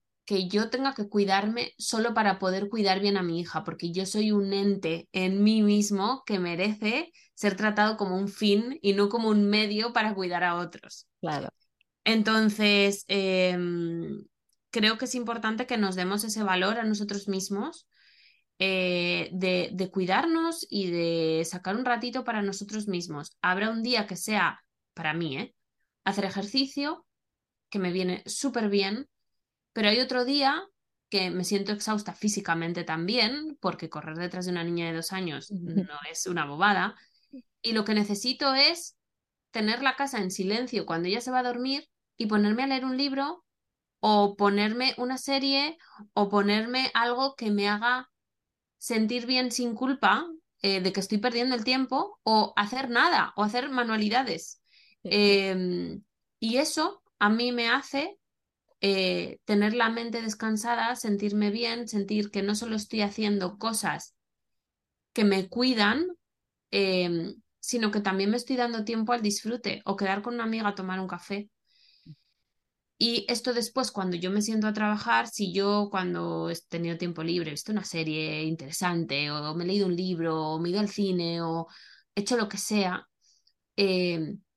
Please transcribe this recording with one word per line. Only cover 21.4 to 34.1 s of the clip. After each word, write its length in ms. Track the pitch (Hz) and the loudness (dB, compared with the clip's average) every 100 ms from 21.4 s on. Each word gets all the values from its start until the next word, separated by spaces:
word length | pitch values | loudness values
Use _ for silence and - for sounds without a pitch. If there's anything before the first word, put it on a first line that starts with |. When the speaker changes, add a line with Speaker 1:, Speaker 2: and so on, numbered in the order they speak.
Speaker 1:
sacar 320 | 165 185 190 226 | -2 -4 -4 -2
un 80 | |
ratito 380 | 254 226 247 262 | 0 0 -2 -6
para 200 | 240 214 | -4 -2
nosotros 440 | 202 196 202 214 208 | -2 -4 -6 -6 -4
mismos. 500 | 175 170 147 147 _ | -4 -4 -10 -12 _
Habrá 280 | 180 185 220 | -2 0 0
un 120 | 226 | -2
día 240 | 240 226 208 | 0 0 -2
que 100 | 175 | -6
sea, 440 | - 214 170 - _ _ _ | -2 2 0 -2 _ _ _
para 200 | - 160 | -6 -4
mí, 220 | 160 160 135 | -2 -2 -4
¿eh? 160 | 254 _ _ _ _ _ | -8 _ _ _ _ _
hacer 200 | 196 202 | -4 -2
ejercicio, 800 | 190 196 202 269 269 285 285 349 _ _ _ _ _ _ - | -2 -4 -4 -2 -2 -2 -4 -6 _ _ _ _ _ _ -8
que 80 | 202 | -4
me 140 | 180 | -2
viene 300 | 185 180 180 - | 0 -2 -4 -6
súper 420 | - 277 240 208 | -4 -4 0 2
bien, 400 | 202 196 226 - _ _ _ _ _ _ | 2 0 -2 -8 _ _ _ _ _ _
pero 160 | 226 208 | 0 2
hay 120 | 233 | 2
otro 240 | 254 254 | 2 0
día 380 | 247 285 269 311 392 _ _ _ - | 0 2 2 0 -4 _ _ _ -4
que 220 | 196 185 | -2 0
me 140 | 180 | -2
siento 280 | 180 196 202 | 0 0 -2
exhausta 400 | 208 220 208 202 | -4 -2 -4 -4
físicamente 720 | - 208 202 202 165 170 175 | -4 -2 -2 0 0 -2 -4
también, 720 | 165 160 175 240 220 294 311 285 | -4 -4 0 0 0 -2 -8 -6
porque 280 | 185 165 160 | -6 -6 -8
correr 280 | 156 160 | -10 -10